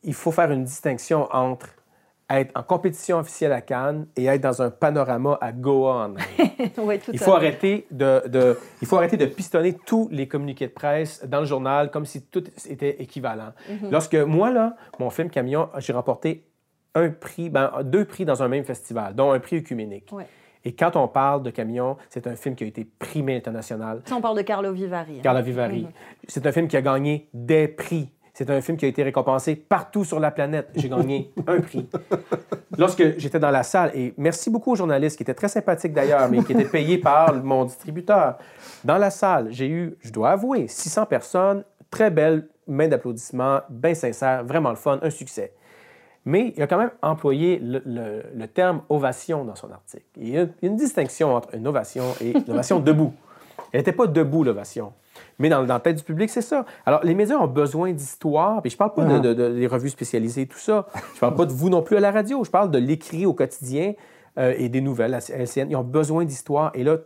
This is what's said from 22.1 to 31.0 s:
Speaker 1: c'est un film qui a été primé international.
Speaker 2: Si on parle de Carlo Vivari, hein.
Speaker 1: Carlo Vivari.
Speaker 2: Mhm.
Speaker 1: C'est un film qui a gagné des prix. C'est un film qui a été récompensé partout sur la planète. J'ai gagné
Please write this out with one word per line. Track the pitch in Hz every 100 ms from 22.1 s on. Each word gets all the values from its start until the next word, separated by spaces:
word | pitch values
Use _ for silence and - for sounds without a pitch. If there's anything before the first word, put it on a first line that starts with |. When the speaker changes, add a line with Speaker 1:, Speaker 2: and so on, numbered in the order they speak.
Speaker 1:
c'est | 127 120
un | 117
film | 143 123
qui |
a | 107
été | 104
primé | 110 _ - 151 135 127
international. | 113 113 110 110 113 113
Speaker 2:
Si | -
on | 247
parle | 226 220
de |
Carlo | 208 202 196
Vivari, | 185 190 180 160 143
hein. |
Speaker 1:
Carlo | 131 127
Vivari. | 120 123 120 120
Speaker 2:
Mhm. | 110 - - - -
Speaker 1:
C'est | - 139
un |
film | 165 165
qui | 151
a |
gagné | 135 135 143 147 -
des | 120 120 156 151
prix. | 151 - 165 135 _ _ -
C'est | 131
un | 139
film | - 165
qui |
a | 139
été | 123
récompensé | 135 135 131 131 -
partout | 151 - 190 - 208
sur | 185 156
la | 151
planète. | 147 143 151 143
J'ai | 165 131
gagné | -